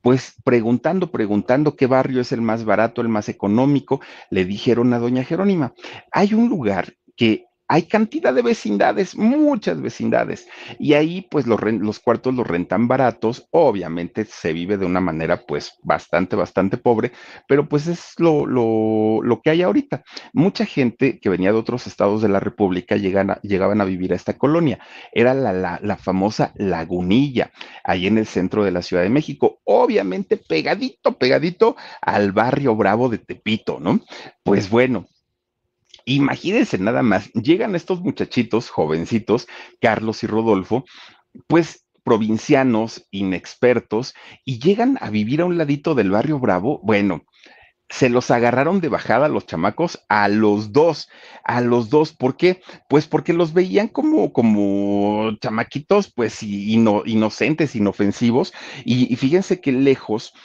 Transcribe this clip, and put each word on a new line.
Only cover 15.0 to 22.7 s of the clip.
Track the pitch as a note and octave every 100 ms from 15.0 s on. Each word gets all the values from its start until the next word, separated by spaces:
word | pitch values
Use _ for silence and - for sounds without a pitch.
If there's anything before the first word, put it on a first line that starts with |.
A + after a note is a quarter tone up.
manera, | F2+ D#2+ D#2+ F2 -
pues, | D2 - _
bastante, | - D2 - E2+ F#2 G2
bastante | F2 - F#2+ -
pobre, | B2 A2 B2 - - - _
pero, | C#3 D3+
pues, | D3+ D#3
es | E3+ - -
lo, | E3+ D3+ A#2+
lo, | B2 A2+ A2 A2 A2 A2 A2
lo | A#2 A2+
que | D#3+
hay | E3
ahorita. | F3+ G#3 - C3+ _ - -
Mucha | - F3+ -
gente | A#2 - B2 - C3+ -
que | G#2
venía | F2 F#2
de | A2
otros | A2 B2 G2+
estados | - G2+ G#2+
de | G#2+
la | G2
República | G2+ - G2+